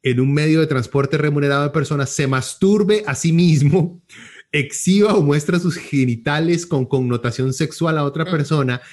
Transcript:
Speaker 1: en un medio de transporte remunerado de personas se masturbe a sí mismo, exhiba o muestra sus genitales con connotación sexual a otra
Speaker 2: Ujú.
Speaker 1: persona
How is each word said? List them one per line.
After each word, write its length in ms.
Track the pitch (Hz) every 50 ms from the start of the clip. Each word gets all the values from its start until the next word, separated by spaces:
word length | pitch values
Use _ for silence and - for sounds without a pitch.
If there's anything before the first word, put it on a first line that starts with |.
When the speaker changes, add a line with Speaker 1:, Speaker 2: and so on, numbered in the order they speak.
| -
Speaker 1:
en 180 | 131 123 123
un 120 | 131 139 143
medio 280 | 147 151 156 156 160
de 60 | 156
transporte 500 | 151 139 131 113 - - 139 139 139 156 151
remunerado 440 | 147 151 147 147 143 143 143 143 147
de 60 | 143
personas 400 | - 160 139 - 156 139 139 -
se 160 | - - 143
masturbe 760 | 135 135 127 120 - - - 190 196 208 208 214 190 214 214 214
a 80 | - 135
sí 180 | - - 165 160
mismo, 680 | 170 180 170 160 135 143 143 165 185 151 175 - - _ _ - - - - - - - _ -
exhiba 640 | 147 135 - - - - 180 190 202 208 214 190
o 80 | 208 147
muestra 360 | 143 143 151 147 - 180 170
sus 180 | 180 175 -
genitales 920 | - - - 143 135 131 123 117 113 - 147 147 156 160 175 170 165 170
con 200 | - 156 135 127
connotación 680 | 135 139 131 127 120 120 117 120 120 - - 131 131 127
sexual 460 | - 160 - - - 170 165 156 151
a 60 | 143
otra 180 | 143 139 156 160
Speaker 2:
Ujú. 80 | 180 180
Speaker 1:
persona 480 | 156 143 - 156 147 135 127 123 120 - -